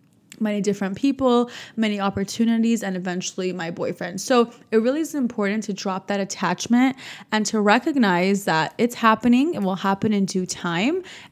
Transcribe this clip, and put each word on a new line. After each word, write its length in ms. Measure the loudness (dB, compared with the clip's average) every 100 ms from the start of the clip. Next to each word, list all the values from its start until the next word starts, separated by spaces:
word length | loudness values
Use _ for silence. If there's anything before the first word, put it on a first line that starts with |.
| _ _ _ -6
Many 200 | -4 -2
different 380 | -2 -2 -4 -2
people, 520 | -2 0 2 2 0 -6 -12 -4
many 220 | -2 0
opportunities, 840 | -2 -2 -6 0 0 2 2 0
and 140 | -2 -6
eventually 560 | -4 -6 -6 -6 -6
my 180 | -4 -8
boyfriend. 480 | -6 -6 -6 -8 -8
So 320 | 2 2 2 -2 0
it 60 | 2
really 240 | 2 0
is 140 | -2 -2
important 480 | -2 0 -2 -2 -4
to 80 |
drop 340 | -6 -4 -6 -4
that 120 | -4
attachment 800 | -4 -2 -2 -2 2 4 4 0 -12 -18 -4
and 140 | -2 0
to 160 | 2
recognize 840 | 4 4 4 2 4 4 2 2 2
that 280 | 0 0 0
it's 180 | -2 2
happening, 580 | 4 4 4 4 4
it 80 | 0
will 140 | -2 0
happen 360 | -2 0 0
in 140 | 0 0
due 220 | -2 -4
time, 560 | -6 -4 0 0 0 -6 -18 -10